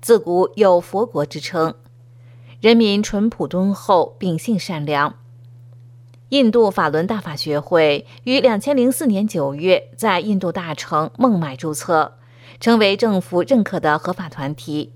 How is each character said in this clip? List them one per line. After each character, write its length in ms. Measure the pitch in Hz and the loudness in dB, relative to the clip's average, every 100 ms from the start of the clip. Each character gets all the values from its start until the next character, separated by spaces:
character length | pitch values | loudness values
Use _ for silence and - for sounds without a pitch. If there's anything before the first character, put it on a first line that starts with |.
自 180 | - 226 | 4 2
古 320 | 170 175 185 - | 4 0 0 2
有 240 | 202 175 | 4 4
佛 260 | 170 196 233 | 2 -4 -4
国 180 | 151 | -2
之 140 | 147 151 | -4 -6
称， 380 | - 170 160 - - - - - - - - - | -8 -2 -2 -4 -18 -20 -20 -20 -20 -20 -20 0
人 160 | 220 233 | 4 6
民 240 | 220 202 | 4 2
淳 300 | 214 208 220 | -2 0 -2
朴 160 | - 185 | -2 -6
敦 260 | 180 190 | -2 -2
厚， 440 | 196 - 185 151 - | -2 2 2 2 -2
秉 180 | 185 160 | -4 -4
性 220 | - 214 | -2 -4
善 260 | - 165 | -4 -8
良。 300 | 147 147 147 - - - - - - - - - - - - | -2 0 -2 -4 -20 -20 -20 -20 -20 -20 -20 -20 -20 -20 -4
印 200 | 277 240 | 2 2
度 180 | 226 214 | 4 2
法 200 | 190 165 | 2 0
轮 180 | 151 180 | 0 -2
大 140 | 220 | -4
法 160 | 170 147 | -8 -10
学 240 | 156 147 | -4 -4
会 440 | 147 175 156 143 - - | 0 2 4 2 -4 -14
于 160 | - 254 | -2 2
两 200 | 269 214 | 2 0
千 160 | 247 285 | -2 0
零 140 | 240 | 0
四 160 | 262 302 | 0 -2
年 220 | 196 214 | 0 -2
九 260 | 180 139 | -2 -4
月 360 | 139 175 180 - - | -2 2 2 0 -6
在 220 | 220 180 | -2 -2
印 220 | 202 202 | -2 -2
度 100 | 185 | -2
大 240 | 185 170 | -6 -8
城 380 | 151 - 156 156 - | -10 -4 -2 -2 0
孟 220 | 254 202 | 0 2
买 160 | 156 | -2
注 180 | 131 160 | -6 -8
册， 460 | 151 - 165 151 - _ _ - - | -8 -2 0 0 -6 _ _ -20 -6
成 220 | - 233 | 0 2
为 160 | 214 196 | 2 2
政 240 | 226 196 | 0 0
府 220 | - 175 | 0 -2
认 200 | 175 262 | 2 2
可 160 | 196 175 | 2 -2
的 180 | 151 151 | 0 0
合 160 | - | -2
法 160 | 180 170 | -8 -10
团 240 | - 139 | -8 -8
体。 400 | 151 - 151 - | -8 -8 -8 -8